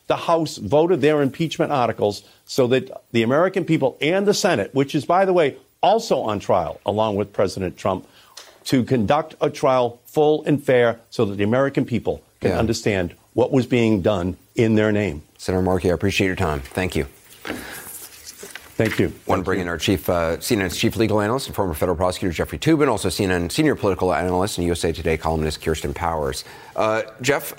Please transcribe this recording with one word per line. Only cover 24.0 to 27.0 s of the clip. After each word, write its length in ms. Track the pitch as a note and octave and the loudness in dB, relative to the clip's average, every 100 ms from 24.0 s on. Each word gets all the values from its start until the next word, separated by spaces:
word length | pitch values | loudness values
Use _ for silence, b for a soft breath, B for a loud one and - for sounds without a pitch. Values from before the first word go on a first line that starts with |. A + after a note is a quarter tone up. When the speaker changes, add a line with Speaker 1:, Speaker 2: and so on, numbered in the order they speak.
| F#2 | 0
Speaker 2:
analyst 420 | D#2 F2+ F2+ G2+ - | 0 0 0 0 -2
and 100 | E2+ | -2
U 40 | |
S 120 | E2+ | 0
A 80 | E2+ | -2
Today 240 | D#2+ E2 D#2+ | -2 -2 -2
columnist 440 | D#2+ D#2+ D#2 - | -2 -2 -2 -4
Kirsten 300 | - D#2 D2 | -4 -4 -4
Powers. 520 | C#2 E2+ D#2+ C#2 C2+ - B B - | -4 -4 -2 -4 -6 -12 B B -2
Uh, 260 | A2 A2 | 0 0